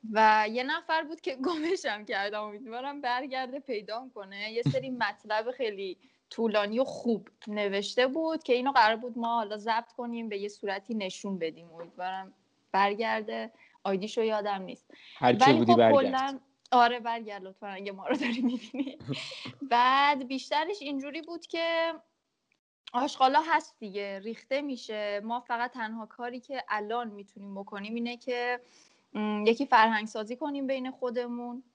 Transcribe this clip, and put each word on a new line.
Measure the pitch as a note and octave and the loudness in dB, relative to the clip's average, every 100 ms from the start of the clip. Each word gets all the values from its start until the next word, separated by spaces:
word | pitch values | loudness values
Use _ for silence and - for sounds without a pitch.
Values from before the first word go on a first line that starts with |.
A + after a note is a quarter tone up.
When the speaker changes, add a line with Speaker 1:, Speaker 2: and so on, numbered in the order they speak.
| A3 | -2
Speaker 1:
و | G#3+ A3 G#3+ G#3+ | 6 6 6 2
یه | A3+ | -2
نفر | B3+ D#4+ E4 D#4+ | -2 -4 -2 -2
بود | D4+ E4 | -2 -8
که | - C4 | -8 -4
گمشم | C4 E4 D#4 F#4 C4+ G#3 | -4 -2 -2 -2 -2 -6
کردم، | G#3 G#3 G3+ G#3 | -6 -4 -4 -6
امیدوارم | G#3+ G#3 A#3 A3+ C4+ C#4+ | -8 -10 -10 -8 -8 -6
برگرده | C4+ B3 C#4 C4 B3+ C4+ | -2 -2 -4 -6 -6 -8
پیدام | C4+ A3 G3 A3 C4 | -6 -8 -6 -10 -10
کنه. | A3 F#3+ G3 G#3+ | -14 -14 -10 -6
یه | A3+ | -2
سری | B3 C4 C4 B3 | 0 -2 -4 -2
Speaker 2:
<laughs> | G#3 | -2
Speaker 1:
مطلب | G#3+ G#3 G#3+ A3 | -4 -2 -2 -2
خیلی | B3+ A#3 G3 G3 F3 _ _ _ | -4 -4 -4 -8 -10 _ _ _
طولانی | - A3+ G#3 G#3 A3 | -2 2 2 2 0
و | |
خوب | C4+ - A#3+ A3 - _ - | -2 -2 -2 -2 -4 _ -8
نوشته | G#3 G3+ G3 G3+ - C4 | -2 0 0 -2 2 2
بود | D4 D#4+ D#4+ | 2 -2 -2
که | - | 2
اینو | B3 B3+ | 2 4
قرار | C4+ G#3+ A3+ | 6 6 4
بود | B3 A#3 | -4 -6
ما | A#3 | -2
حالا | A#3 G#3 G#3 | 0 -2 -6
ضبط | G#3 A3+ A#3 | -2 -2 -4
کنیم، | - A#3+ A#3 A3+ | -10 -8 -6 -6
به | G3+ | -6
یه | G3+ | -8
صورتی | G3+ G3+ G3 G3+ | -6 -6 -6 -4
نشون | A3+ F#3+ - G3+ F#3+ | -4 -4 -6 -6 -4
بدیم. | E3 D#3 E3+ | -4 -6 -20
امیدوارم | E3 E3+ - F3+ F#3+ F#3+ _ _ _ _ | -16 -18 -8 -8 -8 -12 _ _ _ _
برگرده، | F#3+ G3+ G3+ A3+ A3 G#3+ A3+ A3+ _ - _ | 4 4 4 -2 -2 -4 -8 -8 _ -20 _
آیدیشو | G#3 F#3+ G#3+ A#3+ | -2 -2 0 0
یادم | A3 G#3+ G#3 G3 | 2 0 -2 -4
نیست. | F#3 E3+ _ - - - | -6 -14 _ -20 -20 2
Speaker 2:
هر | B2+ | 4
کی | G3+ | 8
Speaker 1:
ولی | C4 A2+ | 8 8
Speaker 2:
بودی | A#2 | 8
Speaker 1:
خب | A#3 | 10
Speaker 2:
برگرد. | A#2 C#4 | 10 8
Speaker 1:
کلاً، | C4 C4 C4+ C#4 _ _ _ | 6 0 -2 -6 _ _ _
آره، | B3 A#3 B3 | 6 6 4
برگرد | A#3 A#3 A3 G3+ | -4 -6 -8 -12
لطفاً | F#3+ F#3+ G#3 | -12 -12 -10
اگه | F#3+ G3+ | -8 -8
ما | G3 - | -8 -4
رو | C#4 | -2
داری | B3 A#3 | -2 0
می‌بینی. | A#3+ B3 - B3+ C4+ - - C3+ - | -2 -2 -8 -8 -8 -8 -10 -8 -10
<laughs> | - - - C#4 | -14 -14 -14 0
بعد | A#3+ B3 C4+ C#4+ C#4+ B3+ | 4 4 6 4 2 -2
بیشترش | C4 - D4 D#4+ G4+ | -6 -2 -2 -2 -4
اینجوری | C#4 C#4 C#4 D4 | -6 -6 -6 -10
بود | D#4+ E4+ - | -10 -14 -8
که | E4 E4 E4 E4 D#4+ _ _ _ _ _ _ _ _ - | -4 0 0 0 -4 _ _ _ _ _ _ _ _ -6
آشغالا | B3 C#4+ - C4 C#4+ E4 | -2 -2 4 4 6 4
هست | D#4+ D#4+ _ | 0 0 _
دیگه، | G#3+ G3 G3+ G3 | -10 -8 -8 -8
ریخته | G3+ A3+ - C4+ | -8 -10 -4 -4
می‌شه. | D4 B3 - G#3+ G#3 G3+ | -4 -8 -8 -6 -4 -4
ما | G#3+ A#3+ | -4 -6
فقط | B3+ A#3 B3 | -4 -4 -4
تنها | B3 A3 A3+ A3 | -6 -8 -8 -12
کاری | - A#3+ B3 | -10 -10 -10
که | A#3 C4+ - | -10 -10 -4
الان | G#3+ G#3 A#3 A#3 | -6 -2 -4 -4
می‌تونیم | G3+ G3+ - G3+ | -10 -18 -18 -12
بکنیم | G3 G3 G3+ G#3 | -12 -10 -10 -6
اینه | A#3 A#3 A#3+ | -4 -4 -6
که، | - A#3+ A#3+ B3 B3 _ _ _ _ | -4 -2 -2 -4 -8 _ _ _ _
م، | G#3 G#3+ G#3 G#3 | -4 -2 2 2
یکی | A#3 C4+ | 2 4
فرهنگ | A#3+ A3 A3 A3 | 6 6 4 -2
سازی | A3+ G#3+ B3 | -6 -6 -6
کنیم | D4+ C#4 C4 | -4 -4 -2
بین | C4+ B3+ | -4 -4
خودمون | C4 B3 A#3+ A#3+ A#3+ A#3+ A#3+ - | -6 -4 -4 -4 -6 -8 -12 -16